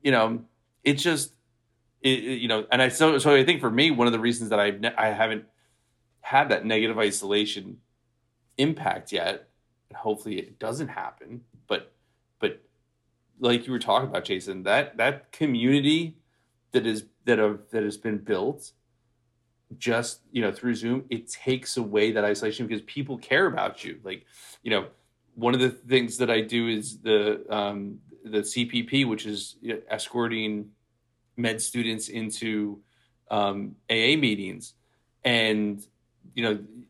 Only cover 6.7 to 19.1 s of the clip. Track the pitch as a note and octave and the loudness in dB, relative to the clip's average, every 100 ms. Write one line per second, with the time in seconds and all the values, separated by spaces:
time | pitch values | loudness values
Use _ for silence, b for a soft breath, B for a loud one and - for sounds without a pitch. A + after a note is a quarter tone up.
6.7 | A2 A2 A2+ G#2+ G2 G2+ G#2 G#2+ G#2 G2 | 2 2 2 0 0 0 0 0 -4 -10
7.7 | G2 _ _ _ _ _ _ _ - C#3 | -18 _ _ _ _ _ _ _ -2 0
8.7 | D#3 D3+ F#2 - - E2+ G2 - _ _ | 0 -4 -4 -6 -4 -4 -6 -10 _ _
9.7 | _ _ - A2 G#2+ A2+ F#2 - - A2 | _ _ -8 -4 -4 -6 -10 -10 -10 -8
10.7 | B2 D3+ - - - C2 A#2+ _ - _ | -6 -8 -8 -10 -12 -18 -18 _ -20 _
11.7 | G2+ - _ _ _ _ _ G#2 - _ | -6 -6 _ _ _ _ _ -4 -4 _
12.7 | _ _ _ _ _ _ _ B2 A#2+ A#2+ | _ _ _ _ _ _ _ 0 0 0
13.7 | B2 - G#2+ C3 F#2+ - F#2+ F#2+ F#2+ F#2 | -6 2 2 2 -6 -4 -6 -6 -8 0
14.7 | A2+ C#3 - A#2+ C#3 - - D#3 B2 A#2+ | 0 0 0 -2 -2 -12 -4 0 2 4
15.7 | C#3+ C#3 D#3+ E3 D#3 _ _ _ _ _ | 4 4 2 0 -8 _ _ _ _ _
16.7 | C3 A2+ G#2+ - _ - A2+ G#2+ G#2 - | 0 0 -4 -8 _ 0 2 2 0 -6
17.7 | A2+ G#2 G#2 A2+ G#2 G#2 G2 G2+ D3 - | -2 -2 -4 -6 -6 -2 -2 0 -4 -12
18.7 | _ _ _ _ | _ _ _ _